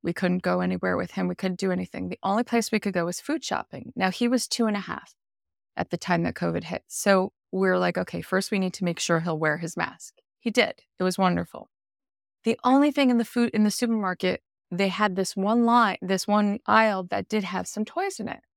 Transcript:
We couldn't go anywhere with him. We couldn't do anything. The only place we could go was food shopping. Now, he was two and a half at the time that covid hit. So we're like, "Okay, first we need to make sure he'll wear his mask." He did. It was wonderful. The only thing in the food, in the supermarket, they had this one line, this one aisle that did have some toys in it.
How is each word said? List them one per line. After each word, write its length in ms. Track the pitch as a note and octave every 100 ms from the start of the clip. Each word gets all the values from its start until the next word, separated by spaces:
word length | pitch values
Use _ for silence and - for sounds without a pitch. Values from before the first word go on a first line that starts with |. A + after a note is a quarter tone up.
We 100 | E3+
couldn't 300 | F3 F#3 F3+
go 180 | F3+ F3+
anywhere 360 | F3+ F#3 F#3 F3+
with 160 | F3
him. 160 | - F3+
We 60 |
couldn't 260 | F3 F#3+ F3+
do 120 | F#3+
anything. 360 | F3+ F3+ E3 F3+
The 100 | F3+
only 220 | - G3+
place 260 | B3 A#3 G#3+
we 80 | G#3+
could 140 | G3+
go 120 | F#3 E3+
was 140 | F3+
food 240 | - D4
shopping. 480 | - - - C#3 B2 -
Now, 140 | F#3
he 180 | F3+ A#3+
was 200 | B3 -
two 180 | - A3+
and 100 | G3+
a 40 |
half 340 | F3+ - - _ _ _ _ _ _ -
at 140 | -
the 80 | E3+
time 240 | - E3+
that 100 | E3
covid 300 | - F3 E3+
hit. 200 | E3 F3+ _
So 440 | - - F#3+ F#3+ _ _
we're 260 | F#3+ F#3+ F3+
like, 200 | F3+ F3
"Okay, 240 | F3+ F3
first 280 | D#3+ F#3+ G3
we 80 | G3+
need 160 | F#3
to 100 | -
make 160 | F3 E3
sure 200 | - E3
he'll 180 | E3+ D#3
wear 200 | D#3 D3+
his 180 | E3+ -
mask." 380 | - - - _ _ _
He 100 | A#3+
did. 320 | A3 G#3+ - _ _
It 60 |
was 140 | F#3 F#3
wonderful. 520 | F#3 F3 F3 - - _ _ _ _ _ _ _
The 140 | - A3+
only 260 | B3 C4 D4
thing 200 | C#4 C4+
in 80 | A#3+
the 60 |
food, 260 | A3+ - A#3+
in 100 | G#3+
the 60 | G#3+
supermarket, 720 | - A#3+ A3+ G3 F3+ F#3 - _ _ _
they 180 | F3 G3
had 280 | F#3 G#3 F#3
this 200 | F#3 -
one 280 | G3 A#3
line, 340 | A#3 A#3+ A3 -
this 240 | F#3 F#3+ -
one 300 | G#3 G#3 G3+ -
aisle 380 | G#3+ A3 F#3+ F3+
that 180 | G3+ F#3+
did 160 | G#3+
have 220 | F#3 F#3 F3+
some 160 | -
toys 360 | G#3+ - G4 -
in 80 | G3
it. 120 | - _